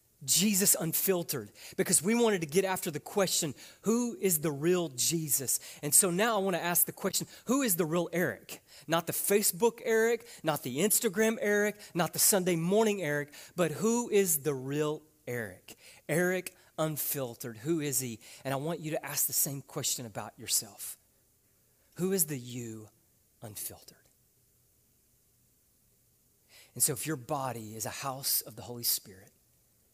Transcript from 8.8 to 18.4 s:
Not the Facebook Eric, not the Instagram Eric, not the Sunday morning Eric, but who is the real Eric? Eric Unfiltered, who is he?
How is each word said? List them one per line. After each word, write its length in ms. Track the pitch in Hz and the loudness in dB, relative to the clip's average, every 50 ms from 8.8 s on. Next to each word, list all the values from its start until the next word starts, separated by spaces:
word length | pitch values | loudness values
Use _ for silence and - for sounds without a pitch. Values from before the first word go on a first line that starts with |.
| - | -2
Not 200 | - 160 170 170 | 0 0 0 0
the 60 | - - | 0 -4
Facebook 680 | - - - 202 220 208 - 180 170 226 233 226 - - | -2 2 4 4 4 4 2 2 2 2 2 2 0 0
Eric, 420 | 233 226 220 226 233 240 226 - - - - - | 2 2 4 4 4 2 0 -4 -10 -16 -4 -2
not 200 | 156 147 143 - | -2 -2 0 -2
the 140 | 135 120 | -4 0
Instagram 600 | 143 190 214 - - - 220 165 214 220 220 226 - | 2 2 4 4 2 2 2 2 2 2 2 2 0
Eric, 360 | - 208 208 208 208 208 208 - - - - | 0 2 2 2 2 0 -2 -6 -12 -4 -2
not 200 | 170 165 160 - | -2 -2 0 2
the 60 | - | 2
Sunday 360 | - - 208 190 180 185 175 | 4 4 4 4 4 2 2
morning 460 | 165 165 175 202 220 226 214 202 196 | 2 2 4 4 6 6 4 2 2
Eric, 320 | 170 147 147 147 143 - - - - - - | 0 -2 -2 -2 -2 -4 -10 -16 -20 -6 -2
but 160 | 175 175 156 | 0 0 0
who 380 | 147 131 190 226 233 240 240 - | 0 0 2 2 2 2 0 4
is 300 | - 202 196 180 160 147 | 4 4 6 4 2 0
the 140 | 135 151 139 | 0 -2 -2
real 480 | 131 131 135 143 151 151 151 156 156 - - _ _ _ | -2 -2 -2 0 0 0 0 -2 -4 -8 -16 _ _ _
Eric? 480 | 127 123 120 113 98 90 - _ - - - - - - - _ | -6 -6 -6 -6 -8 -10 -14 _ -20 -20 -20 -20 -20 -20 -12 _
Eric 460 | - 175 170 180 180 185 185 180 - - - - - _ | -2 0 2 2 2 0 -2 -4 -8 -14 -18 -20 -10 _
Unfiltered, 800 | - 156 156 151 135 - - - 143 131 117 117 - - 127 110 | -2 -2 -2 -2 -2 -4 -4 -4 -4 -4 -6 -8 -10 -10 -10 -10
who 240 | 107 123 156 170 160 | -6 -2 -2 0 0
is 180 | 147 147 127 - | 0 0 -2 -2
he? 200 | 135 120 113 - - - - - | -2 -4 -6 -10 -14 -18 -20 -10